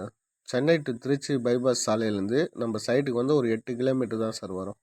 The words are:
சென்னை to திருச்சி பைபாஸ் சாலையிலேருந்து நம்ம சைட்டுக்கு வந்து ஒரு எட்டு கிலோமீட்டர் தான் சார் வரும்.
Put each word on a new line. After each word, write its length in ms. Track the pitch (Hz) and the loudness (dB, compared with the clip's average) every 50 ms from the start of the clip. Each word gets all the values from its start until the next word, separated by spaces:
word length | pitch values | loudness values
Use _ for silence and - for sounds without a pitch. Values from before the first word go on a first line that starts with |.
| 95 113 - _ _ _ _ _ _ - | -6 -8 -12 _ _ _ _ _ _ -4
சென்னை 280 | - 123 135 156 170 160 | -2 0 4 4 2 2
to 140 | 147 131 120 113 | 2 -2 -6 -4
திருச்சி 340 | - 127 143 139 - - 143 131 | -2 -2 -2 -2 0 -2 -2 0
பைபாஸ் 460 | 117 120 120 123 123 131 120 113 - | 2 2 0 2 2 2 0 2 2
சாலையிலேருந்து 540 | 120 110 113 113 110 104 98 98 101 117 147 170 - - | 0 2 2 2 0 0 0 0 0 0 0 0 0 -4
நம்ம 240 | - 117 117 107 110 - | -4 -4 -4 -4 -4 -2
சைட்டுக்கு 400 | - 120 139 143 139 117 120 123 | 2 2 2 2 2 0 0 2
வந்து 160 | 135 151 143 | 2 2 2
ஒரு 100 | 123 113 | 4 2
எட்டு 220 | 113 110 - - 123 | 0 0 -2 -6 -4
கிலோமீட்டர் 480 | 117 127 131 131 131 127 107 110 110 113 | -2 0 0 2 2 0 -2 -2 -2 -2
தான் 140 | 110 107 - | -2 -4 -6
சார் 140 | - 95 95 | -8 -8 -6
வரும். 260 | 92 92 98 101 - | -6 -6 -8 -10 -12